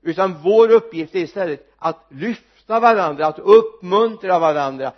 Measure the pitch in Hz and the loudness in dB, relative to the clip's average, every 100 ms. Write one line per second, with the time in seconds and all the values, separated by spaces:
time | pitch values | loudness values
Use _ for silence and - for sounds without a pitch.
0 | 165 160 190 165 165 220 226 226 226 165 | -8 -4 -4 -2 0 4 6 4 2 -12
1 | 156 185 160 202 180 143 _ _ 165 160 | -8 -6 -6 -6 -6 -8 _ _ -8 -8
2 | _ 135 202 220 _ _ _ 226 233 214 | _ -10 -8 -8 _ _ _ 0 2 2
3 | 170 143 156 165 190 220 220 - 180 196 | -2 -2 -4 -4 4 4 4 -12 -4 -2
4 | 226 214 190 180 160 147 139 135 131 | -2 -4 -2 0 0 0 -4 -6 -10